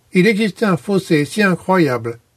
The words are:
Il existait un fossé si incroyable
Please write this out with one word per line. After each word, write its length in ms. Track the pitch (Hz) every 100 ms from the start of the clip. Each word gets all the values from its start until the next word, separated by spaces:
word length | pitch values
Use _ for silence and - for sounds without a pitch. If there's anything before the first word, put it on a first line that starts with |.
| _
Il 120 | 185 202
existait 400 | 202 220 - 214
un 120 | 170
fossé 480 | - 190 - 156 143
si 180 | 214
incroyable 760 | 196 170 - 185 147 120 117 113 _